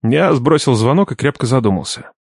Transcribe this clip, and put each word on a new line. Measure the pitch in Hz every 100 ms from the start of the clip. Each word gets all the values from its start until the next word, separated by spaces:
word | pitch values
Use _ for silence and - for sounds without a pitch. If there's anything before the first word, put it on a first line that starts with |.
Я | 113 143 185
сбросил | 147 127 151 -
звонок | 117 113 156 202
и |
крепко | 131 139 - 120
задумался. | 131 113 92 - - - _